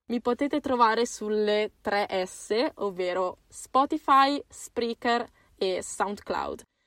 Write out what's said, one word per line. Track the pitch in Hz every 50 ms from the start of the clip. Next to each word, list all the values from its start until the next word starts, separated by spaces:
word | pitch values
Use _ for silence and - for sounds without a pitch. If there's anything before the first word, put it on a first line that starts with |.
| _ -
Mi | 233 247
potete | - 247 240 - 285 277 - 294
trovare | - - 262 240 240 220 220 226 240
sulle | - - - 214 214 214 214 214 208 208 214 214 202 - _
tre | - 214 202 202 202 - 190 190 185
S, | 190 - - - - 214 226 285 311 -
ovvero | - 196 202 185 180 185 180 180 185 185 180 - - _ _
Spotify, | - - - - - 262 277 - 311 302 - - 269 269 269 277 285 277 -
Spreaker | - - - - - - 240 240 233 233 - - 240 233 233 - - _ _ _ _ _
e | _ 202 190 180 180 -
SoundCloud. | - - - 202 196 208 - - - 180 156 - - - - - _ _ _ _